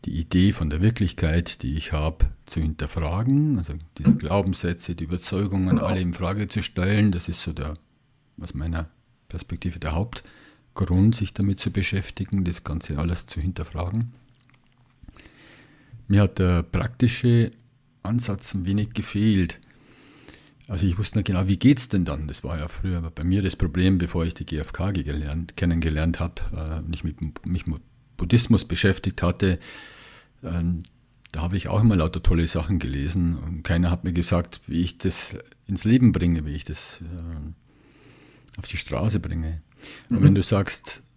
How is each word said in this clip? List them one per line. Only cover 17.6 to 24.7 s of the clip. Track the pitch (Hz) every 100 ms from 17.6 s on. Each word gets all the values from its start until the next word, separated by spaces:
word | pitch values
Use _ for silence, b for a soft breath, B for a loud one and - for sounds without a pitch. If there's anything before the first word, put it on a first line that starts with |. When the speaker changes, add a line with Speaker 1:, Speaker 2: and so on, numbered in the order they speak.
| _ _ _ _
Speaker 1:
Ansatz | 90 117 123 98 - 98
ein | 90
wenig | 101 107
gefehlt. | - 98 104 110 98 87 - B B B B B B B B B B -
Also | 85 95
ich | 87
wusste | 107 110
nicht | 98
genau, | 92 95
wie | 95
geht's | 123 143 -
denn | 101
dann? | 78 71 76
Das | 73
war | - 82
ja | 78
früher | - 95 90 82 -
bei |
mir | 85 95
das | 95 -
Problem, | 85 82 92 95
bevor | 85 - 82
ich |
die | - -
G | 76
F | 78